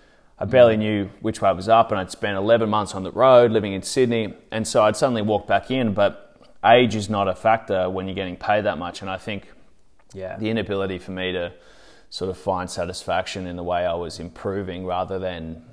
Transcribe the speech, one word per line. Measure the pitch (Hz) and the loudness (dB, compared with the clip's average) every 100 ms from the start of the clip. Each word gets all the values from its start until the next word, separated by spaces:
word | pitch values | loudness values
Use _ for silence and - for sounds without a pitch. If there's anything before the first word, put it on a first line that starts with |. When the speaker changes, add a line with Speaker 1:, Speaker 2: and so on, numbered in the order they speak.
| _ _ _ _ | _ _ _ _
Speaker 1:
I | 101 | 2
barely | 127 120 107 | 6 8 6
knew | 107 104 95 - | 0 -2 -4 -4
which | 113 110 | -6 0
way | 101 | 0
it | 90 | 0
was | 98 | 4
up, | 113 117 | 4 4
and | 101 | 0
I'd | 92 | -4
spent | - 107 98 | -6 -4 -2
eleven | 107 117 110 | 4 4 4
months | 107 101 | 0 -2
on | 98 | -6
the | 92 | -6
road | - 131 123 120 | 2 8 8 8
living | 110 101 | 4 -2
in | 95 | -6
Sydney, | - 135 123 117 101 - _ | -4 0 2 0 -4 -10 _
and | 110 107 | -6 0
so | 123 | 4
I'd | 107 110 | 4 4
suddenly | 139 117 | 0 0
walk | 104 104 - | 0 -2 0
back | 98 - | -2 0
in, | 131 117 | -2 0
but | 98 101 - - _ - - 107 | 2 0 0 -14 _ -20 0 4
age | 123 123 107 | 6 4 0
is | 98 | -4
not | 104 98 | -2 -2
a | 90 | 0
factor | 113 113 - 95 92 | 0 0 0 -2 -2
when | 95 95 | -4 -6
you're | 92 | -8
getting | 92 90 | -8 -8
paid | - 104 101 | -2 0 0
that | 78 | -4
much, | 87 - | -8 -10
and | 98 | -10
I | 95 | -10
think | - 98 - - - - - _ _ | -8 -12 -12 -20 -20 -20 -20 _ _
Speaker 2:
Yeah. | 95 92 98 | -14 -12 -6
Speaker 1:
the | 110 | -4
inability | 113 101 98 98 90 | -2 -2 -4 -4 -6
for | 95 | -10
me | 92 92 | -6 -4
to | 90 87 - - - - - - | -4 -6 -10 -20 -20 -20 -20 -18
sort | - 95 | -8 -8
of | 90 | -6
find | 98 92 90 | -4 -4 -4
satisfaction | - 87 - - 87 92 98 90 | -6 -6 -8 -4 -4 -4 -8 -10
in | 87 | -8
the | |
way | 87 87 87 | -4 -2 -2
I | |
was | 85 82 - | -4 -6 -10
improving | 82 - 104 98 92 90 92 | -14 -10 -6 -6 -6 -8 -6
rather | 90 90 95 | -4 -4 -6
than | 92 87 80 80 - | -6 -8 -10 -14 -18